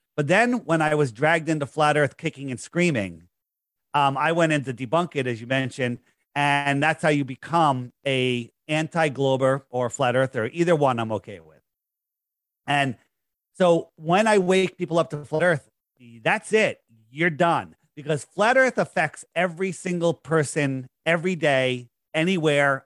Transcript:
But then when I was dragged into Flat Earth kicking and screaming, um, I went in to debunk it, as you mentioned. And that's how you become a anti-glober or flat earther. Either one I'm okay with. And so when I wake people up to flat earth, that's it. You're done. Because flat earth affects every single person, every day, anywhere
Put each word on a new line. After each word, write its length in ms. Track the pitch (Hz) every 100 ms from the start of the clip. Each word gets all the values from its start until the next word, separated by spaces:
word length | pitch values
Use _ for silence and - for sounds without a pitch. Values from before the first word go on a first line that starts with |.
| _ -
But 100 | 147
then 380 | 190 240 247
when 180 | - 160
I 120 | 156
was 180 | 151 143
dragged 360 | 107 151 170 156
into 180 | 156 139
Flat 300 | - 151 151
Earth 200 | 143 -
kicking 340 | 160 - 139
and 80 | 123
screaming, 640 | - 170 175 127 95 82 85 _ _ _ _ _ _
um, 220 | 143 139 135
I 160 | 156
went 200 | 170 160
in 120 | 151
to 100 | 131
debunk 400 | 120 123 160 175
it, 120 | 147 127
as 140 | 113
you 60 | 120
mentioned. 520 | 131 127 - 123 123 _ _ _
And 480 | 143 143 143 143 139
that's 200 | 151 156
how 80 | 160
you 140 | 147
become 680 | 131 127 - 170 151 131 123 _ 139
a 440 | 131 127 123 117 _ -
anti-glober 960 | 156 160 170 160 123 135 131 135 135 -
or 180 | 127 120
flat 260 | - 123
earther. 360 | 123 135 123 110
Either 240 | 170 170 160
one 220 | 139 120
I'm 140 | 113
okay 280 | 107 - 95
with. 220 | 78 76 _ _ _ _ _ _ _ _ _ _ -
And 300 | 143 139 117 _ _ _ _ _
so 360 | - 180 170 - -
when 300 | 160 185 220
I 120 | 208
wake 380 | 180 190 185 -
people 220 | 175 165
up 120 | 160
to 140 | 147
flat 180 | 143 156
earth, 280 | 175 151 - _ _ _ 120 117
that's 300 | 143 214 -
it. 280 | 214 180 - _ 113 _
You're 200 | 135 175
done. 440 | 143 170 147 87 - _ -
Because 260 | 147 151
flat 360 | - - 214 254
earth 180 | 254 233
affects 480 | 175 185 160 - -
every 380 | 165 180 165 190
single 400 | 156 185 175 170
person, 760 | - - 160 139 147 143 131 127 _ 160
every 280 | 170 180
day, 540 | 175 151 135 131 123 120 _ _
anywhere 680 | 156 170 190 156 143 143 135